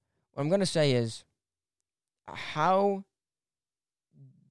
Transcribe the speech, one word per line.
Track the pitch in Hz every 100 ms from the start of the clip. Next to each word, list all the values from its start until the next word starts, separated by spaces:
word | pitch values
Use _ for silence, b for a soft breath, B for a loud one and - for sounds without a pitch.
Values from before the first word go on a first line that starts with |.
| _ _ _
What | -
I'm | 147
gonna | 196 190
say | 165 147
is, | 127 120 - - _ _ _ _ _ _ _ _ _ -
how | - - 151 160 190 202 196 196 _ _ _ _ _ _ _ _ _ _ 151 135 _ _